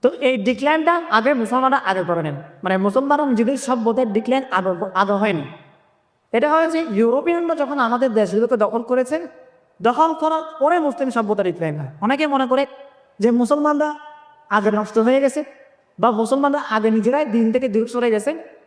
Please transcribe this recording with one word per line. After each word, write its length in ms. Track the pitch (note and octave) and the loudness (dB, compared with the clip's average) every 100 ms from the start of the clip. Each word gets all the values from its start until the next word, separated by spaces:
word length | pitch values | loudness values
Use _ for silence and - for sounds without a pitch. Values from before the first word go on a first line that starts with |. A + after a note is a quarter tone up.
তো 60 | B3 F4 C#4 | 0 0 -2
এই 80 | B3+ G3 | 0 -2
ডিক্লাইনটা 460 | B3+ C#4 D#4+ D#4 E4+ E4 G#3+ | -2 0 0 2 0 0 0
আগে 140 | A3+ C#4 | 0 0
মুসলমানরা 380 | A3 B3 C4 C4+ G3 | 0 0 0 0 0
আগে 140 | F#3 F3 | -2 -2
করে 120 | E3+ D#3 | -2 -2
নেন। 120 | C#3+ - - | -8 -12 -10
মানে 120 | F#3 F#3+ G3+ | -2 0 2
মুসলমান 340 | G#3 C#4 C#4+ D4 | 0 0 0 2
নিজেদের 260 | A#3 A3+ C4+ - | 2 0 -2 -2
সভ্যতার 400 | B3+ A3+ A#3 B3 G3+ | -2 0 0 0 -2
ডিক্লাইন 260 | A3+ C4 B3 F#3 | 0 -2 -2 -2
আগে, 140 | F#3+ F3 F#3+ F#3+ | -2 -4 -4 0
আগে 140 | G3 G3+ | 0 2
হয়নি। 240 | G#3+ F3 C#3 - - _ _ _ _ _ _ A3+ | 0 -2 -6 -14 -20 _ _ _ _ _ _ 0
এটা 100 | D4 | 2
হয়েছে 260 | D#4+ E4 D#4+ E4 G3+ | 2 2 0 -2 0
ইউরোপিয়ানরা 580 | A#3 B3+ D#4+ E4+ E4+ D#4+ | 2 2 0 -2 0 -2
যখন 160 | C#4 C#4+ A#3 | -2 -2 -2
আমাদের 220 | A#3+ C4 A3 | 0 0 2
দেশগুলোকে 380 | G3+ G3 A#3 B3 | 0 0 0 2
দখল 240 | G#3 A#3 A#3 | 0 -2 -2
করেছেন, 300 | B3 B3+ D4+ E4+ - - _ _ _ | -2 -2 -4 -8 -18 -20 _ _ _
দখল 320 | G3+ B3 D#4+ D#4+ | -2 2 2 2
করার 220 | D#4 D#4+ D#4+ - | -2 -2 -6 -2
পরে 160 | C#4 F4 D4 | 2 2 0
মুসলিম 220 | - C4 A#3 | -2 -4 -2
সভ্যতা 260 | G#3 G#3 F#3 | -2 0 0
ডিক্লাইন 260 | F3 E3 D3+ | -2 -4 -4
হয়। 120 | C3+ - G#3 | -8 -4 -2
অনেকে 200 | C4+ D4+ | 0 0
মনে 120 | C#4 C4 | 0 0
করে 120 | C4 C#4 - - _ _ _ | 0 0 -6 -20 _ _ _
যে 100 | G#3 A#3 | 2 2
মুসলমানরা 480 | A#3+ D4 D4 D4 D4+ D4 - - - _ _ | 2 2 2 0 -2 -4 -14 -20 -20 _ _
আগে 200 | G#3 G#3 | 0 2
নষ্ট 240 | G#3 G#3 A3+ A3 | 0 0 2 4
হয়ে 120 | C4+ | 4
গেছে 180 | C#4 C#4+ C#4 - - _ _ - | 2 -2 -8 -12 -20 _ _ 0
বা 100 | A3+ G#3+ | 0 2
মুসলমানরা 400 | A3 C4+ C#4+ C#4+ - A3 | 0 2 2 0 -2 0
আগে 140 | G#3+ A3 | 2 2
নিজেরাই 280 | G#3+ C4+ D4 A3 | 2 0 0 2
দিন 100 | A3+ | 2
থেকে 160 | A#3+ B3+ | 2 0
দূরে 160 | G#3 A#3 | -2 -2
সরে 160 | A#3+ A#3+ G#3+ | -2 0 0
গেছে 160 | G#3+ D#4+ - - | -2 -6 -10 -20